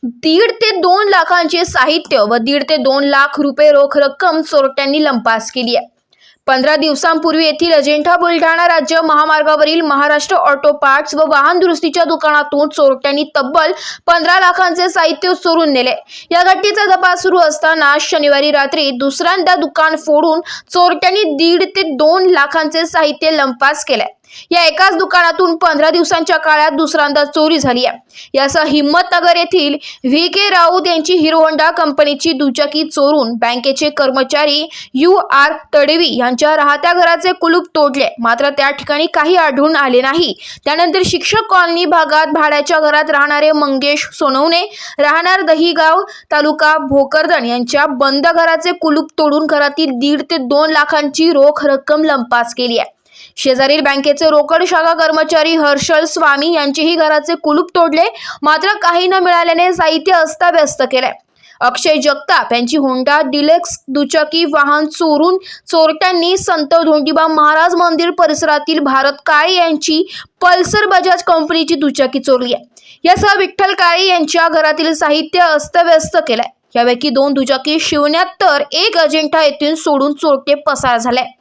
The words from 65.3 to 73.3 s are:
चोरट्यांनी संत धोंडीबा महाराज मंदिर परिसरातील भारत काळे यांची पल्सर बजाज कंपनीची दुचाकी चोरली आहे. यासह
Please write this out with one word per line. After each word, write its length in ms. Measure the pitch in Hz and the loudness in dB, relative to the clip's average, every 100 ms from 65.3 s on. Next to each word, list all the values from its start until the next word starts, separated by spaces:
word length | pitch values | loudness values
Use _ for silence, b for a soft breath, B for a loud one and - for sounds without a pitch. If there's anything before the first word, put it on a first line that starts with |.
| 370 B B - | 0 B B -4
चोरट्यांनी 680 | 330 320 311 370 359 339 370 | 0 0 0 -2 0 0 -2
संत 380 | - 339 294 330 320 | -2 -4 0 0 2
धोंडीबा 420 | 302 285 320 320 | 0 0 0 0
महाराज 480 | 311 302 311 339 339 | 2 2 4 2 2
मंदिर 360 | 349 330 339 | 0 0 -2
परिसरातील 680 | 349 330 302 320 294 302 320 | 0 0 0 0 -2 -2 -2
भारत 420 | 285 269 277 285 - | 0 0 0 -4 0
काळे 280 | 302 330 | 2 2
यांची 500 | 370 339 302 - 311 381 B B _ | 2 0 -2 -2 -2 -4 B B _
पल्सर 460 | 359 359 349 415 415 | 2 2 2 0 2
बजाज 360 | 381 339 349 | 0 2 -2
कंपनीची 520 | - 330 311 330 320 330 | 0 0 0 -2 -2 0
दुचाकी 440 | 285 - 262 262 | -2 0 -2 -2
चोरली 340 | 269 254 247 | 0 0 0
आहे. 100 | 233 - b b b | -6 -10 b b b
यासह 340 | 339 359 415 | 2 2 2